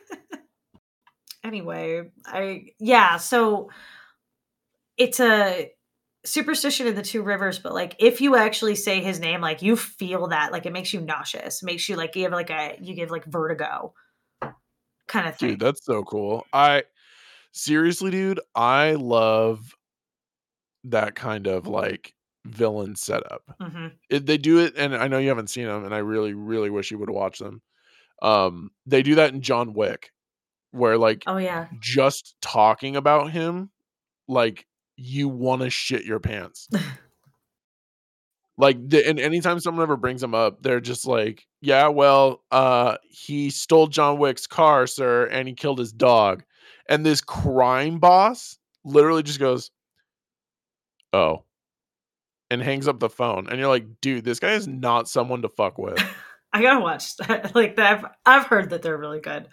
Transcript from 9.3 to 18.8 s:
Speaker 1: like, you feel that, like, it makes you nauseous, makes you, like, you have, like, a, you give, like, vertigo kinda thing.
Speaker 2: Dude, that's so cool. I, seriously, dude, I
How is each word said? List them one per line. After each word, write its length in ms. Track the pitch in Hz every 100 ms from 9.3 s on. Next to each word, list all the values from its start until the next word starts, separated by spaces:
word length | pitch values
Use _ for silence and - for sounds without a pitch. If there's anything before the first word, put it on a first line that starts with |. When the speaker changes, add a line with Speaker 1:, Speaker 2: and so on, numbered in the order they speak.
| 175
Speaker 1:
like, 200 | 165 156
you 140 | 196 226
feel 520 | - - 180 180 175
that, 240 | 156 151
like, 140 | - 170
it 60 |
makes 200 | 180 180
you 80 | 196
nauseous, 640 | 156 151 147 - - -
makes 260 | 180 175 -
you, 60 | 175
like, 200 | 165 185
you 80 |
have, 80 | 180
like, 180 | 175 170
a, 260 | 156 147 -
you 120 | 180 185
give, 160 | 165
like, 140 | 165 160
vertigo 680 | 165 160 156 151 139 - _ _ _ _ - - - _ _ _ _ -
kinda 220 | 214 165
thing. 160 | - 120
Speaker 2:
Dude, 100 | 101
that's 240 | 120 147 -
so 180 | 107
cool. 440 | 95 107 101 113 -
I, 300 | 139 147 143 - _ _ _ - _ _
seriously, 580 | - 147 156 165 170 190
dude, 280 | 190 190 185 - 113
I 380 | 120 139